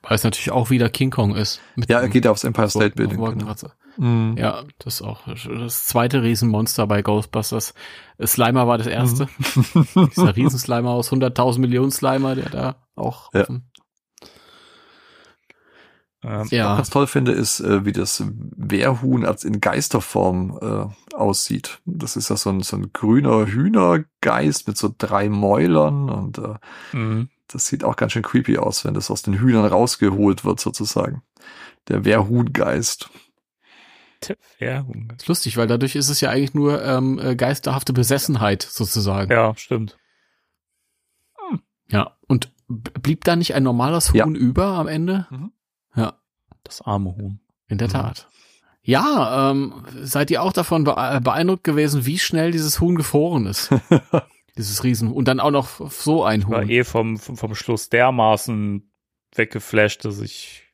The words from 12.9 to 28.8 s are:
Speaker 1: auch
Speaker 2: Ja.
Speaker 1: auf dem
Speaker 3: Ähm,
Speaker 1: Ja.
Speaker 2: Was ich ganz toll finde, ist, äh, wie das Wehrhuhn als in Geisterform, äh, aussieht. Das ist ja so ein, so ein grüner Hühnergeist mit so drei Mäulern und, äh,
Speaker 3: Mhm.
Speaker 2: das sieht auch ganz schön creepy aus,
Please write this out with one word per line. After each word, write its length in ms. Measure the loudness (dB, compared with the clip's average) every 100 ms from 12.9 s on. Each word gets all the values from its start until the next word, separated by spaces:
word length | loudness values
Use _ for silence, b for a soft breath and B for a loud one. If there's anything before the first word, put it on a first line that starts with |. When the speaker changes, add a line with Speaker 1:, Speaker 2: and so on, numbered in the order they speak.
| -8
Speaker 1:
auch 380 | -8 -8 -4
Speaker 2:
Ja. 80 | -2
Speaker 1:
auf 60 | 0
dem 160 | -4 -12 -20 _ _ _ _ b b b b b b b b b b b b b b b b b b b _
Speaker 3:
Ähm, 80 | -8
Speaker 1:
Ja. 80 | -6
Speaker 2:
Was 120 | -2
ich 260 | 0 0 0
ganz 120 | 0
toll 180 | 0 2
finde, 240 | 2 2
ist, 280 | 2 0 -2
äh, 260 | 2 2 2
wie 60 |
das 320 | -2 -2 -4 -6 -6 -12 -10
Wehrhuhn 720 | -4 0 2 2 0 2 0
als 180 | -2
in 180 | -2 0
Geisterform, 960 | 0 0 0 -2 0 0 2 0 -4 -6
äh, 540 | -6 -4 -6 -10 _ -2
aussieht. 640 | 0 0 -2 -4 -6 -12 -10
Das 300 | -8 -6 -6
ist 140 | -4
ja 80 | -2
so 120 | -2
ein, 120 | -2
so 140 | -4 -6
ein 140 | -6
grüner 520 | -2 4 4 4 2 2
Hühnergeist 1200 | 0 2 4 4 2 0 _ -2 2 0 -2 -6
mit 100 | -4
so 160 | -4 -4
drei 340 | -2 0 0
Mäulern 800 | 0 2 4 4 4 4 2 -2
und, 280 | -4 -6 -8
äh, 160 | -10 -10 B B B -6
Speaker 3:
Mhm. 340 | -2 -2 -4 _ _
Speaker 2:
das 200 | -8 -4
sieht 160 | -2
auch 120 | -2 0
ganz 160 | -2
schön 100 | -2
creepy 340 | 0 0 2 0
aus, 260 | 0 -2